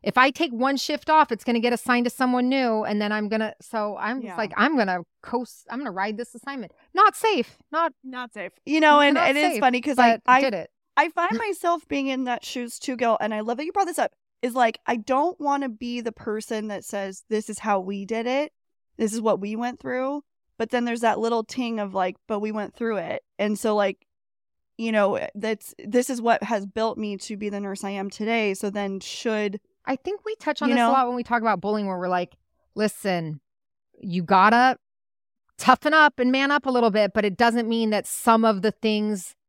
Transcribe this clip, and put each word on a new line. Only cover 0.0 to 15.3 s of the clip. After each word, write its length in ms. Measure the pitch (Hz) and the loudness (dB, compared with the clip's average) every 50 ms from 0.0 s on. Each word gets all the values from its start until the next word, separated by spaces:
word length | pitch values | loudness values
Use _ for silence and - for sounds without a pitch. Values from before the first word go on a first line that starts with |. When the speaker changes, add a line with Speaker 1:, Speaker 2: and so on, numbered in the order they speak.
Speaker 1:
If 160 | - - - | -4 0 2
I 140 | 254 254 269 | 4 4 4
take 220 | 269 - 330 311 240 | 4 0 -4 -4 -2
one 240 | 220 247 269 285 | -2 0 0 0
shift 340 | 254 - - 302 294 - - | -2 -4 -4 -6 -6 -2 2
off, 220 | 311 311 302 - 233 | 4 4 4 4 0
it's 100 | 202 - | -6 -2
gonna 160 | - 233 233 | -2 -2 0
get 140 | 220 247 240 | 0 0 -2
assigned 340 | 226 - - 247 240 240 | -2 0 0 0 2 2
to 40 | 240 | -2
someone 380 | - - 262 254 247 247 247 254 | -2 -2 -2 0 2 0 0 0
new, 360 | 262 269 262 240 220 214 214 | 0 0 0 0 0 -2 -2
and 180 | - 208 208 208 | -2 -2 -2 -2
then 80 | 208 | -2
I'm 180 | 208 214 214 208 | -2 -4 -4 -4
gonna," 260 | 208 220 220 214 - _ | -2 -2 -4 -4 -6 _
so 360 | - - - 220 208 208 202 | -20 -10 -6 -6 -4 -4 -6
I'm 220 | - - 214 240 269 | -6 -6 -6 -6 -6
just 80 | 247 | -8
Speaker 2:
Yeah. 100 | 208 180 | -10 -6
Speaker 1:
like, 160 | 170 220 202 190 | -6 -6 -6 0
"I'm 200 | - 208 269 320 | 0 0 2 2
gonna 240 | 269 214 190 180 180 170 _ _ _ - | 2 0 0 -2 -6 -6 _ _ _ -14
coast, 440 | - - 247 254 - - - _ - | -6 -6 -6 -6 -6 -14 -20 _ -12
I'm 100 | - 247 | -10 -8
gonna 120 | 294 247 | -8 -8
ride 260 | 180 190 190 214 214 | -6 -6 -6 -6 -6
this 160 | 202 240 - - | -8 -10 -12 -14
assignment." 360 | 240 - - 277 269 214 - _ _ _ _ _ | -18 -14 -14 -12 -12 -12 -14 _ _ _ _ _
Not 220 | - 403 427 - | 4 4 4 4
safe. 420 | - - 453 415 294 233 - - _ _ _ - | 2 0 0 2 2 -2 -4 -6 _ _ _ -4
Not 200 | 311 339 320 262 _ _ | -2 -2 -2 -4 _ _
Speaker 2:
Not 280 | 262 254 254 247 240 _ | -14 -12 -12 -12 -12 _
safe. 200 | 208 185 190 _ _ _ | -12 -12 -12 _ _ _
You 140 | - 285 320 | -2 2 4
know, 220 | 311 302 294 294 | 6 8 8 8
and 140 | 294 285 285 | 8 6 6
Speaker 1:
not 160 | 277 349 - | 4 4 4
Speaker 2:
it 60 | 269 | 4
is 180 | 285 302 359 330 | 4 2 2 2
Speaker 1:
safe, 60 | 220 | 4
Speaker 2:
funny 200 | 247 254 247 247 | 2 4 2 2
'cause 180 | 247 294 277 240 | -2 -2 4 6
I, 140 | 247 233 233 220 | 6 6 6 4
Speaker 1:
but 40 | _ | _
Speaker 2:
I, 140 | - 254 262 | 4 4 6
Speaker 1:
did 140 | 277 269 214 | 6 2 -2
it. 160 | - - - _ _ _ _ _ | -4 -8 -10 _ _ _ _ _
Speaker 2:
I 140 | - 294 330 | 2 2 2
find 260 | - - 339 359 440 | 2 -2 -2 0 0
myself 500 | 453 466 415 381 - - 349 339 330 _ | -2 -2 -4 -6 -2 0 0 0 0 _
being 220 | _ 285 277 269 269 | _ -6 -4 -2 -2
in 160 | 262 262 262 | -4 -4 -2
that 200 | 247 247 - - | -4 -4 -6 -6
shoes 340 | - - 254 240 233 - - | -10 -8 -8 -8 -8 -10 -10
too, 180 | - - 254 | -8 -8 -4
Gil, 220 | 233 247 233 220 - | -2 0 0 2 0
and 120 | 214 214 220 | 0 -2 -4
I 80 | 214 | -4
love 160 | 214 220 240 226 | -4 -4 -4 -4
that 60 | 302 | -6
you 80 | 320 381 | -6 -2
brought 120 | 415 392 | -2 -2
this 140 | 339 339 - | -2 -2 -2
up, 120 | 247 - _ _ _ _ _ _ - | -4 -4 _ _ _ _ _ _ -6
is, 120 | 254 233 | -4 0
like, 240 | 254 247 226 220 - _ | 2 2 2 0 -2 _
I 100 | - 240 | -4 -4
don't 420 | 240 214 - 262 262 294 349 | -4 -2 -2 0 2 2 0